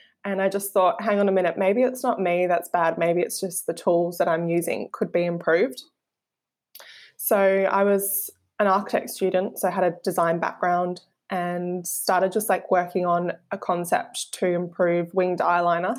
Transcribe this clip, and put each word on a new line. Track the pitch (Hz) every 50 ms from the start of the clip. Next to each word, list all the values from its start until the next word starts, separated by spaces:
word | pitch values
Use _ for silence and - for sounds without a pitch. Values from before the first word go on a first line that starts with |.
| - _ _ _ -
And | 202 196 190 190
I | 196
just | 190 202 202 202 -
thought, | 202 185 180 165 -
"Hang | 202 220 208 202
on | 202 196
a | 190
minute, | 190 180 170 -
maybe | - 196 190 202 247 254
it's | 247 254 - -
not | 254 226 -
me | 190 175 175 175 180 180
that's | 175 170 - -
bad. | - 175 165 165 160 165
Maybe | 170 165 170 175
it's | 180 - - -
just | - 185 170 - - -
the | 165
tools | - - 196 170 170 175 170 175 175
that | 180
I'm | 175 165 165 170 170
using | 170 170 170 - - 98 104 -
could | - - 202 175 -
be | 175 175
improved." | 175 170 170 170 - 160 175 202 269 254 - - _ _ _ _ _ _ _ _ _ _ _ _ _ _ _ _ _ - - - - - - - - _
So | - - - 233 202
I | 196 190 196 196 196 185 - 196 202
was | 202 202 196 196 196 - - - - - _ _ _ _ -
an | 214
architect | 202 185 202 202 - - - - -
student, | - - 190 185 185 185 190 233 - -
so | - 185
I |
had | 175 190 180
a | 175 170 - -
design | 196 170 175 170 165 170 170
background | 170 - - - - 180 175 175 180 180 180 175 - _ _ _ _ -
and | 196 180 175 175 175 175 175 180 180 180 175
started | - - - - - 185 180 185 190 185
just, | 214 208 -
like, | 190 180 - - 190
working | 180 180 175 - 185 180
on | 175 175 175 175 175 - - _ - -
a | 196
concept | - - 180 175 175 170 180 - - - - - - - - -
to | -
improve | 180 175 175 180 175 175 - 180 170 175 175 170 170 -
winged | 190 185 180 180 175
eyeliner. | - 170 175 175 175 175 170 170 175 190 247